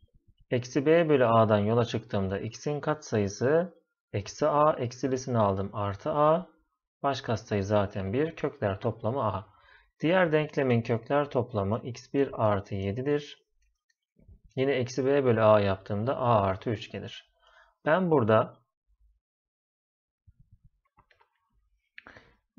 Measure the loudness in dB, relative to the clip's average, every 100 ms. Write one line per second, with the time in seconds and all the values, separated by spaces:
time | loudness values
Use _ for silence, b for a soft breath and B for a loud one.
0 | _ _ _ _ -4 -4 -2 -2 4 4
1 | 4 4 6 6 6 4 4 2 0 -2
2 | -4 -4 -2 -4 -6 -8 -6 -4 -4 -6
3 | -2 -2 -2 -2 0 2 0 -10 _ _
4 | _ -8 -8 -4 0 2 2 2 -6 -4
5 | -4 -4 -2 2 2 2 -4 -4 -6 -4
6 | -4 2 4 2 -2 _ _ _ _ -6
7 | -4 -4 -4 -6 -2 -4 0 0 0 -4
8 | -4 -2 -4 -4 -8 -4 -4 -2 -6 -4
9 | -6 -2 -4 -4 -12 b b b b -6
10 | 0 2 2 2 0 -2 2 2 0 -4
11 | 0 -2 0 -2 -2 -2 -2 -2 -6 -12
12 | -6 -2 -2 0 0 0 -4 -6 -4 -4
13 | -2 -4 -4 -20 _ _ _ _ _ _
14 | _ _ -20 -20 _ -4 -2 -2 -4 -2
15 | 0 2 2 4 6 6 4 -2 -4 -4
16 | -4 -2 2 2 2 -2 -4 -6 -8 -12
17 | -12 -16 _ _ b b b b 0 0
18 | 2 2 4 4 2 -6 _ _ _ _
19 | _ _ _ _ _ _ _ _ _ _
20 | _ _ _ _ _ -20 _ _ _ _
21 | _ _ _ _ _ _ _ _ _ -20
22 | -20 B B B _